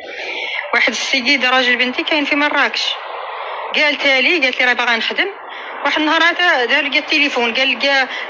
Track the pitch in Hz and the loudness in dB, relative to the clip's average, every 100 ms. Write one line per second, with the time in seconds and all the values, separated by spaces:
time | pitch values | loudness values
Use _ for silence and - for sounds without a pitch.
0 | - - - - - - - - - 226 | -12 -10 -10 -8 -8 -8 -2 0 0 0
1 | - 277 240 277 254 254 247 247 247 247 | -2 -2 2 2 2 2 2 2 0 -2
2 | 330 311 277 294 294 294 240 - - - | -2 0 0 0 0 2 0 0 -4 -4
3 | - - - - - - - - 294 285 | -8 -10 -10 -10 -10 -8 -4 0 0 2
4 | 285 269 262 349 269 254 254 240 240 226 | 2 4 4 2 2 2 2 2 2 0
5 | 226 226 370 392 - - - - 285 311 | 0 -2 -2 -4 -14 -14 -12 -4 -2 0
6 | 302 320 330 339 359 302 233 277 277 294 | 2 4 4 4 2 4 2 2 2 0
7 | 285 311 285 254 233 233 262 240 277 277 | 0 0 2 2 0 2 0 0 2 2
8 | 254 - - | 0 -4 -6